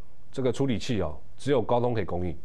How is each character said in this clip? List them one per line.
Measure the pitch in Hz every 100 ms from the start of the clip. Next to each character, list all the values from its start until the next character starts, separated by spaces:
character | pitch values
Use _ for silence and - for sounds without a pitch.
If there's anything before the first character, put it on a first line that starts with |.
| - - -
这 | -
个 | 127
处 | 110 139
理 | 101
器 | - 110
哦， | 80 76 - -
只 | 131
有 | 139
高 | 101 120
通 | 123
可 | 117
以 |
供 | 85 90
应。 | 90 76